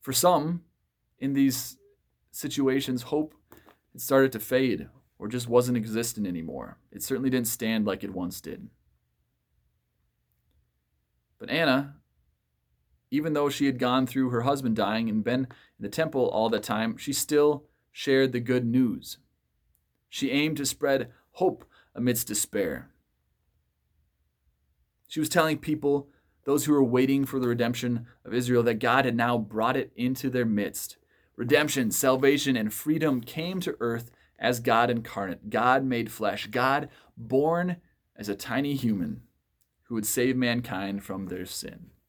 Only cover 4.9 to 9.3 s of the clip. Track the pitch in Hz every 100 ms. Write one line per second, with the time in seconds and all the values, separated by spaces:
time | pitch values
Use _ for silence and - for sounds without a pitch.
4.9 | _ _ _ 104 123 120 120 123 123 110
5.9 | 110 117 - 101 87 80 67 53 - _
6.9 | - - 131 131 127 117 - 113 113 104
7.9 | 95 98 92 90 - 80 - - _ _
8.9 | _ _ _ _